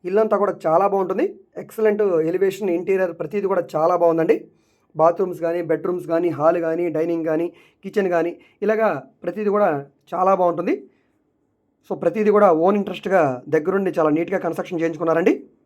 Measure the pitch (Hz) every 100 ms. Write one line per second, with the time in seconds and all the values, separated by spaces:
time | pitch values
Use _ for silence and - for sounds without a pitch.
0 | 180 196 220 202 196 - 165 160 196 196
1 | 185 190 359 - _ - 151 - 214 214
2 | 208 170 160 180 196 180 202 170 180 190
3 | 185 160 160 202 190 185 170 156 165 180
4 | 170 165 160 - - _ _ _ _ -
5 | 160 170 190 160 165 175 165 156 165 180
6 | 156 165 170 139 156 175 165 165 175 156
7 | 170 170 160 160 175 - _ _ 196 208
8 | 190 175 165 - _ _ 202 220 220 147
9 | 131 _ - 208 208 202 202 147 143 _
10 | _ 175 185 190 180 170 180 392 - _
11 | _ _ _ _ _ _ _ _ _ 170
12 | 170 214 214 208 202 160 175 208 196 185
13 | - 185 147 123 - 156 190 190 190 165
14 | 156 151 170 185 - 156 175 175 165 156
15 | 165 160 185 - - _